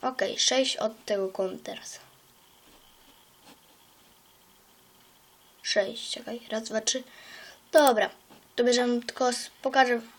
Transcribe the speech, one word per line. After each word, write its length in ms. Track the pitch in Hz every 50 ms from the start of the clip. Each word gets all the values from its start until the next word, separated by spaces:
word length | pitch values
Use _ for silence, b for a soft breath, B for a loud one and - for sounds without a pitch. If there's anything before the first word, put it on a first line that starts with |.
| -
Okej, 360 | 262 262 - 208 196 - -
sześć 380 | - - 254 262 269 262 -
od 280 | - - 220 220 - -
tego 240 | - 214 196 190 190
komu 300 | 190 - 196 185 185 156 -
teraz. 340 | - 190 - - - - - - - _ _ _ _ _ _ _ _ _ _ _ - - - _ - - _ - - - _ _ _ _ _ _ - - _ _ _ _ _ _ _ _ _ _ _ _ _ _ _ _ _ _ _ _ _ _ _ _ _ _ _ _ _ _ _ _ _ _ _ _ _ _ _ _ _ -
Sześć, 480 | - - 220 196 - 226 - - -
czekaj, 300 | - - - - 226 240 - -
raz, 120 | 220 220 226
dwa, 180 | - 214 220
trzy. 220 | 214 - - 262 262 B B B B B B B B B B B B _ -
Dobra, 380 | 214 196 - 240 208 202 190 - - _ _ - - - _ _
to 80 | - 240
bierzemy 360 | 247 247 247 247 247 240 240
tylko 320 | 240 - - - 254 247 247
z-, 180 | - - - - - -
pokażę. 380 | 262 262 269 262 247 247 233 226 - -